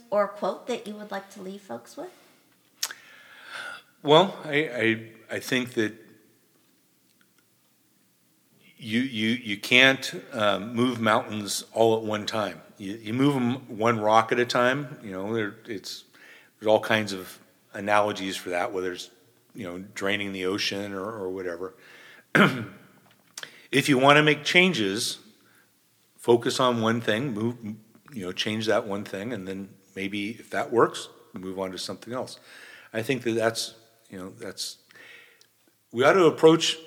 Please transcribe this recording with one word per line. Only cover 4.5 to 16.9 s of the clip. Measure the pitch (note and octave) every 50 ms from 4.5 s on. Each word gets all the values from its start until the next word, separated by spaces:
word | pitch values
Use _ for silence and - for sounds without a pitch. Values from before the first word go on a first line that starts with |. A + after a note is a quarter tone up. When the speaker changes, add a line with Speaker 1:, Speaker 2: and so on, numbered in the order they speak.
| C#3+ D3 D#3 C3+ A#2+ B2 A2 A2+ A2+ A2+ - - - - - -
Speaker 2:
I, | A#2
I | G2+
think | - - C3+ B2+ B2 A#2+ -
that | A#2 A2 G#2+ A2 - - - - _ _ _ _ _ _ _ _ _ _ _ _ _ _ _ _ _ _ _ _ _ _ _ _ _ _ _ _ _ _ _ _ _ _ _ _ _ _ _ _ _ _ _ _ _ _ _ _ _ _ _ _ -
you, | D3+ A2+ G#2+ A#2+
you, | C3 C3+ B2 A2 A2 A2+
you | A#2 B2 A#2 A2 G2+ G2+
can't, | - - B2+ B2+ C3 C3+ C3+ C3 - - - F3+ - -
um, | C#3+ A#2+ G#2 G#2 G2 F#2 G2 A#2 B2
move | A2+ B2 C3 B2 A2+
mountains | A2+ A2 A2 A#2+ - - G#2 G#2+ G#2 G2 - - - - -
all | A2 A2+ A#2 A2 A2
at | A2+
one | G#2+ G#2+ G#2 G2+
time. | - - A2 G#2 F#2+ E2+ D#2+ - - - -
You, | G#2 F#2 G#2 A#2
you | A2+ G#2+ A2+
move | B2+ C3+ D3 C#3+
'em | C3 B2 A#2+ B2+ C#3 - - A#2+ G2+
one | A2 A#2 A#2 G#2+
rock | G#2 G#2+ A2 A2+ A2 -
at | C3 A#2+
a | B2
time. | A#2+ - C3 A#2+ B2 C3 C#3+ D3 C3+ D3+ - -
You | G#2
know, | F#2 F#2 F#2+ G#2 A2+
there, | A2+ G#2+ G2+ G2 - -
it's, | - A2 F#2 - - - - - _ _ - - - - - _ _ _ -
there's | G#2+ G#2+
all | G#2+ G#2
kinds | - -